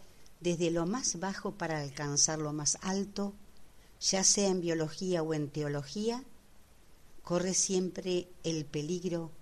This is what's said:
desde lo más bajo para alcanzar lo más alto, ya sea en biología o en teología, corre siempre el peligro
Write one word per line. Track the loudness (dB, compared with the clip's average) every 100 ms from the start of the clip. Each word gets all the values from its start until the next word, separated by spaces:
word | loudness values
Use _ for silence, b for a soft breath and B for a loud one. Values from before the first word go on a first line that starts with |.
| B B B -2
desde | 0 2 2
lo | 2 2
más | 0 -2 -2
bajo | -2 -2 -6
para | -4 -2 -2
alcanzar | -2 -4 0 4 4 2
lo | -2
más | 0 -2 -2
alto, | 0 -2 -2 -4 -4 -6 -18 -18 B B B B
ya | 2 4
sea | 6 6 6
en | 4
biología | 2 2 0 -2 0 2
o | 2
en | 0 0
teología, | -2 -2 -2 -4 -2 -2 -2 -8 -18 -20 -20 -20 -20 -20 -20 -18 -14
corre | 0 0 2
siempre | 2 4 4 2 -2 0 0 0 -4
el | -2 -2
peligro | -2 -4 -2 -2 0 -2 -4 -10